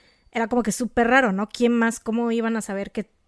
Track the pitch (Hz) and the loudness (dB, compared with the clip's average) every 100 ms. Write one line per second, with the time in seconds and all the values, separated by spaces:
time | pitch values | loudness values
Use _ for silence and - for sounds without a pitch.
0 | _ _ _ 220 226 247 214 - 233 - | _ _ _ -4 -2 0 0 -2 -2 0
1 | 233 262 247 190 214 - 240 240 226 226 | 4 4 4 0 -4 0 2 2 0 -2
2 | - 226 233 233 226 226 - 196 196 - | -4 -2 -2 -2 -2 -4 -4 -6 -6 -8
3 | 196 _ | -10 _